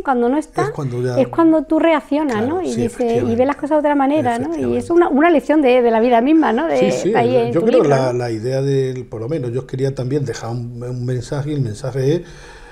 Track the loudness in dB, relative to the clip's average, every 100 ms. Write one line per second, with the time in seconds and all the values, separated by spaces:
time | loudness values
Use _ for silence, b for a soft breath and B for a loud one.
0 | 0 0 2 0 -4 -4 -4 -4 -6 -4
1 | -2 0 0 2 4 4 2 2 4 2
2 | 0 -2 0 -2 -2 -2 -4 -2 -4 -2
3 | -2 0 0 0 0 -2 0 0 2 2
4 | 2 2 0 -2 -4 -4 -2 -2 2 2
5 | 4 4 4 2 2 2 4 4 4 2
6 | 4 4 4 4 4 0 0 2 2 0
7 | 0 2 2 2 2 0 4 4 4 2
8 | 0 -2 -4 -4 -4 -2 0 0 -2 -6
9 | -10 -10 -6 -6 -4 -6 -6 -4 -4 -4
10 | -4 -2 -4 -6 -8 -8 -8 -10 -8 -6
11 | -4 -4 -4 -6 -4 -4 -4 -4 -8 -2
12 | 0 0 B B B B B